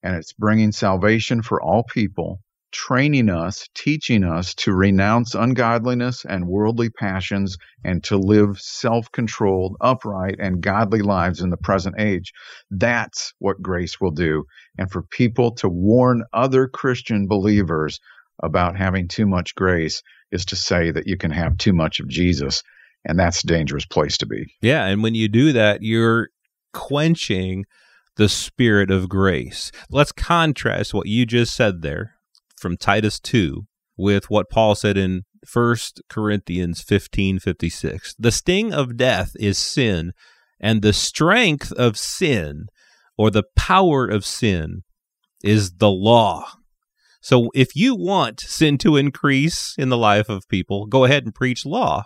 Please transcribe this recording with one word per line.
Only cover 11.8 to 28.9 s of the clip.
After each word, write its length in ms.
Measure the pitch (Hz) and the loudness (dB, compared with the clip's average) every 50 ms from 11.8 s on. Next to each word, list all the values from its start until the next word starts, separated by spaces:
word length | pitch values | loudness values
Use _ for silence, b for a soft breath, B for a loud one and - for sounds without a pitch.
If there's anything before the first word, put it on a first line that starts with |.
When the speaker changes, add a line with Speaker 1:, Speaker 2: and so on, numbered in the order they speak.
| 82 98 - - | 0 -2 -4 -2
Speaker 1:
age." 320 | 107 107 98 87 90 - B B B B B B B B | -2 -2 -2 -2 -6 -10 B B B B B B B B
That's 640 | 98 95 117 117 120 117 107 - - - - - - _ | -4 -2 0 0 0 0 -4 -6 -8 -12 -12 -12 -12 _
what 220 | - 98 95 - | -4 -4 -4 -4
grace 380 | 87 90 92 87 90 85 - - | -4 -4 -4 -4 -4 -6 -6 -4
will 120 | 98 92 | -4 -4
do. 340 | 78 76 90 80 78 78 67 b b b b b b - | -2 0 0 0 0 -2 -4 b b b b b b -8
And 120 | 95 92 | -8 -6
for 140 | 92 92 80 | -6 -10 -10
people 500 | _ - - 127 117 117 - 120 117 117 | _ -2 0 0 0 2 0 0 0 -2
to 120 | - - 101 | -2 -4 -4
warn 560 | 85 87 92 101 110 123 127 127 123 120 - - | -2 0 2 4 4 4 4 4 2 0 -2 -4
other 360 | - 113 123 135 131 131 135 131 | -2 -2 0 2 2 2 2 2
Christian 600 | - - - 127 127 123 - - 117 104 98 92 | -2 -4 -2 -2 -2 -2 -4 -4 -2 -2 0 0
believers 720 | 107 101 92 107 107 104 98 78 82 78 78 76 76 - b b b b b b b _ | 0 0 2 2 2 2 2 0 0 -2 -2 -4 -6 -10 b b b b b b b _
about 360 | - 82 76 90 87 87 85 95 | -8 -2 0 0 0 0 0 -2
having 280 | 95 95 92 95 90 | -2 -2 0 -2 -4
too 220 | 85 - - 110 101 | -4 -2 0 0 0
much 260 | 95 90 87 - - | 0 0 -2 -4 -4
grace 480 | - 95 92 90 85 80 78 - - b b b b b b | -2 0 0 2 0 0 -2 -6 -8 b b b b b b
is 140 | - 95 90 | -6 -6 -6
to 100 | - - | -6 -6
say 360 | 92 - - 98 87 85 85 | -6 -4 -2 0 0 0 0
that 140 | 78 - - | -2 -4 -4
you 120 | - 92 85 | -4 -6 -4
can 120 | - 85 | -4 -4
have 280 | 76 82 85 131 - - | -2 -2 -2 -2 -2 0
too 160 | - 110 95 | 0 2 2
much 260 | 85 80 78 - - | 2 2 0 -2 -6
of 80 | - 67 | -8 -6
Jesus, 560 | 64 82 90 90 87 69 71 67 - - b b b b b b b b _ | -4 0 0 0 0 0 -2 -4 -4 -6 b b b b b b b b _
and 160 | - - 87 | -4 0 0
that's 240 | 90 85 85 - - | 0 0 0 -2 -2
a 40 | - | 0
dangerous 380 | 85 82 78 69 69 71 - | 0 0 0 -2 -4 -6 -8
place 320 | - - 80 76 73 - - | -4 -2 -2 -2 -2 -2 -6
to 80 | - | -6
be. 200 | - 53 52 - - _ _ | -6 -8 -10 -10 -12 _ _
Speaker 2:
Yeah, 240 | - 113 143 160 107 | 0 0 2 2 0
and 180 | 95 98 101 110 | 0 0 0 0
when 100 | 113 113 | 0 0
you 140 | 113 110 107 | 0 0 2
do 240 | 104 113 135 160 | 4 4 4 6
that, 300 | 143 117 107 107 104 - | 4 4 4 4 2 2
you're 480 | 98 110 113 113 117 117 113 117 107 - _ _ _ _ _ _ _ _ | -2 0 0 2 4 4 2 2 0 -4 _ _ _ _ _ _ _ _
quenching 920 | _ - - - 135 143 151 165 165 - - - 107 92 92 92 92 95 98 _ b b b b b b b b b | _ -14 -8 -4 -2 0 2 2 2 0 0 -4 -2 -2 -2 -4 -4 -6 -8 _ b b b b b b b b b
the 140 | - 107 98 | 2 2 2
spirit 640 | - - - - _ - 127 117 107 101 101 92 | 2 -2 -6 -10 _ 2 2 4 6 4 4 4